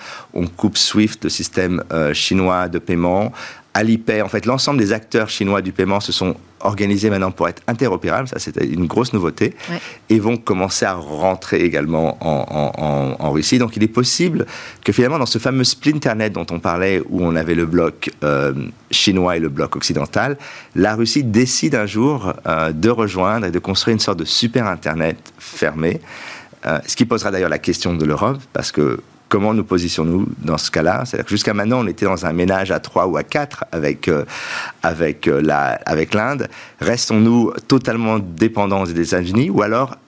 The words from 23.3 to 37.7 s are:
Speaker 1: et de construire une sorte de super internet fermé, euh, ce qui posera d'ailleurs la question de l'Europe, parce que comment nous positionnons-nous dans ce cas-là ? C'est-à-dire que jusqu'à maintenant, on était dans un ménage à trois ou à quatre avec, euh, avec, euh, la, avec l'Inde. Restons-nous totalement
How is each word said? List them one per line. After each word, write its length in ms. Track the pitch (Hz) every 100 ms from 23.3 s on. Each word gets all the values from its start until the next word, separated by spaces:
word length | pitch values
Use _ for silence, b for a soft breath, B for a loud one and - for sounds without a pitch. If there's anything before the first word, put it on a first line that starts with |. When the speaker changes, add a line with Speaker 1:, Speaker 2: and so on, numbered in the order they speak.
| 113 95
Speaker 1:
et 40 |
de 80 | 85
construire 340 | 98 92 -
une 80 | 110
sorte 180 | - 87
de 60 |
super 420 | 76 - 117 123 107
internet 520 | 82 76 80 82 - - -
fermé, 640 | - - 76 78 82 165 B B B B B - -
euh, 120 | 78 -
ce 100 | -
qui 80 |
posera 260 | 117 117 101
d'ailleurs 200 | 95 87
la 80 | 73
question 360 | - 85 90
de 100 | 85 76
l'Europe, 320 | 73 113 139 -
parce 180 | - -
que 260 | - 71 55 - - _
comment 240 | 104 104
nous 120 | 110
positionnons-nous 640 | - 90 87 - 80 90 - -
dans 180 | 73 78
ce 140 | -
cas-là ? 320 | - 80 120
C'est-à-dire 200 | 123 -
que 60 | -
jusqu'à 220 | 101 113
maintenant, 280 | 104 107 127
on 80 | 104
était 160 | -
dans 220 | 101 87 85
un 60 |
ménage 380 | 85 90 95 95
à 80 | 80
trois 300 | - 92 92
ou 80 | 76
à 80 |
quatre 400 | 67 147 143 - -
avec, 340 | 82 73 - -
euh, 180 | 76 - B B B B -
avec, 420 | 82 82 78 76 82
euh, 160 | 71
la, 380 | 76 73 67 -
avec 300 | - 78 80
l'Inde. 320 | 104 117 143 107 B B -
Restons-nous 720 | 80 120 - 110 113 120 107 -
totalement 540 | -